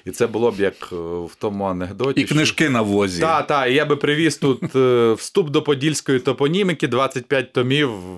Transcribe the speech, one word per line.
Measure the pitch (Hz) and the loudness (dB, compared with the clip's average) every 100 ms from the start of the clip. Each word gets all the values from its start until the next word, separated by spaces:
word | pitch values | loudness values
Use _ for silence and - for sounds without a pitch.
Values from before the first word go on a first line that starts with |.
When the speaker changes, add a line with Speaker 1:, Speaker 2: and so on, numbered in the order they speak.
Speaker 1:
і | - | -12
це | - 117 | -2 -2
було | 107 117 | 2 0
б | 101 | 2
як, | 95 - - | -2 -2 -12
е, | 90 | -10
в | 85 87 85 - | -6 -8 -8 -6
тому | 110 101 | -6 -4
анекдоті, | 98 90 90 98 131 135 | -4 -4 -6 -4 -2 0
Speaker 2:
І | 123 | 0
Speaker 1:
що | |
Speaker 2:
книжки | 151 143 - 160 | 2 0 0 0
на | 123 | 2
возі. | 107 101 101 87 | 2 2 0 0
Speaker 1:
Та, | 160 156 | 0 0
та, | - 147 127 | 0 0 2
і | |
я | 135 | 2
би | 147 143 | 2 0
привіз | 147 151 165 - | 0 2 0 0
тут, | 143 123 - 131 | 0 0 0 2
е, | 127 123 117 | 4 4 4
вступ | 110 - - 156 | 2 0 -2 0
до | 147 | 0
подільської | 143 139 151 143 - 131 | 0 0 0 -2 0 0
топоніміки, | 135 127 143 180 196 160 147 | 0 0 0 2 0 -2 -2
двадцять | 120 135 131 123 | 0 0 -4 -2
п'ять | 135 127 | -2 -2
томів, | - 127 139 143 104 92 | -2 0 2 0 -2 -12